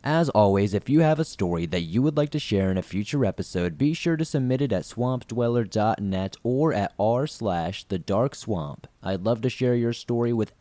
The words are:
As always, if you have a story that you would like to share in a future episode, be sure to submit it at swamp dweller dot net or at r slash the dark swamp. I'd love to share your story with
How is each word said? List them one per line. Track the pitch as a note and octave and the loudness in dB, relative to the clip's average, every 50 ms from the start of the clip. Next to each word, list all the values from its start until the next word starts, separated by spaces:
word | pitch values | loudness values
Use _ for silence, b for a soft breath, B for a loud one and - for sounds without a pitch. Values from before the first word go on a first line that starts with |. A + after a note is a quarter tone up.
As | - - D3+ E3 E3+ C#3+ | -2 0 2 2 2 4
always, | - G#2 G#2+ G2+ G2 G2 G2+ G#2 F#2 | 4 6 6 6 6 4 2 2 0
if | G2+ - - | -2 0 4
you | C#3 D#3 | 4 4
have | E3 D#3 D#3 D3+ | 6 4 4 2
a | D#3+ | 0
story | - - - G2 F2 F2 E2 E2+ | -4 -2 -2 -2 0 0 0 -2
that | E2 E2 F2+ | -2 -2 -2
you | F2 D#2+ E2 A2 | -2 0 0 2
would | C3 D3+ D3 | 2 2 2
like | D3+ D3 D3+ | 0 -2 0
to | - D3 | -2 -6
share | - - G#2+ G2 F#2+ F#2+ | -2 0 0 2 2 2
in | F#2 F#2 | 0 -2
a | |
future | F2+ - - F#2+ G#2 - - C#3+ B2+ | -4 -4 -4 -6 -4 -2 -2 0 0
episode, | G2 F#2 - F#2+ - - F#2 F2 F2+ E2 - | 0 0 -4 -8 -6 -2 -2 -2 -2 0 0
be | C3+ D3 E3 | 0 0 0
sure | - - F3+ E3 | 0 -2 -2 0
to | D#3 D#3+ | 0 -2
submit | - - D3 C3 B2+ B2+ B2+ | -2 -2 -2 0 0 0 0
it | C#3 C3+ | 0 0
at | A2 F2+ - | 0 -2 -2
swamp | - - - A#2+ B2 C3 - - - | -6 -4 -2 -2 -2 -2 -4 -6 -6
dweller | A#2 A#2 A#2+ A#2 A#2+ A#2+ A#2 | -2 0 0 2 2 2 0
dot | F#2 - G#2+ G#2 A2 A2 - | 0 0 0 2 2 0 0
net | G#2 G2 F#2+ F#2 F#2+ F#2+ - - | -2 -2 -2 -2 -2 -4 -6 -6
or | _ A#2 B2 C3+ D#3 D#3+ | _ -2 0 2 2 2
at | - G2+ G2+ - _ - | 2 0 -2 -2 _ 0
r | G2+ A2 A#2 B2 C#3 D#3 | 0 0 2 0 -2 -4
slash | - - A#2 G#2 F2+ E2+ E2 E2+ F#2+ - - | -6 -4 -4 -2 -2 0 -2 -4 -6 -8 -8
the | _ G2 F2+ | _ -6 -6
dark | D#2+ - F#2+ G2+ B2 C#3+ - | -2 -2 0 0 0 0 -2
swamp. | - - - G#2+ F2 D#2 C#2+ C#2+ - - - _ _ - | -8 -6 -4 -4 -4 -4 -6 -8 -12 -16 -20 _ _ -6
I'd | F#2 G2 F#2 F2+ | -4 -4 -2 0
love | A2 A#2+ A2 | 0 0 0
to | A2 B2+ | 0 -4
share | - - B2+ B2 B2 | -2 0 0 0 2
your | A#2+ A#2 A#2 | 2 0 -2
story | A#2+ - - - A#2+ A#2 A#2+ A#2 | -2 -4 -4 -4 -2 0 0 0
with | A#2+ A2+ G#2+ - _ _ | 0 0 -2 -2 _ _